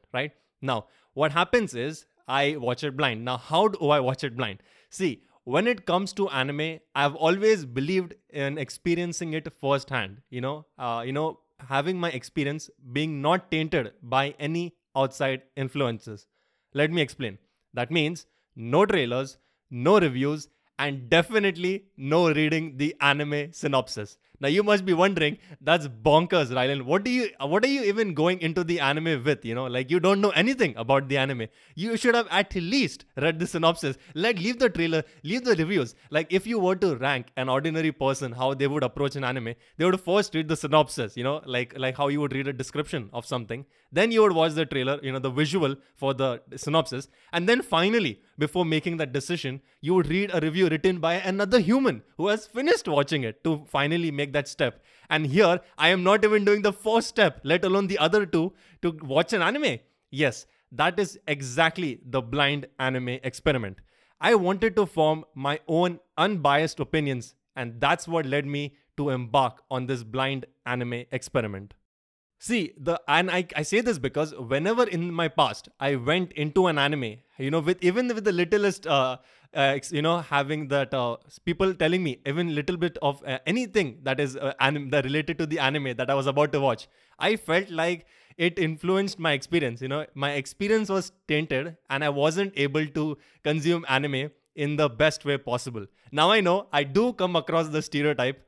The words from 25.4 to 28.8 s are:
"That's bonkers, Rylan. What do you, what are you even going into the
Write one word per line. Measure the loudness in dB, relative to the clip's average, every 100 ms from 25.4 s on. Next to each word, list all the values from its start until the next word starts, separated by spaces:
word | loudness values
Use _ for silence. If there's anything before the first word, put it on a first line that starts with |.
| -12 -8
"That's | 0 2 0
bonkers, | 0 4 6 6 2 2
Rylan. | 0 0 -2
What | 0 0
do | 0
you, | -2 -2 -4
what | -2 2
are | 2
you | 2
even | 0 0 0
going | 2 0 0
into | -2 -2
the | -2 0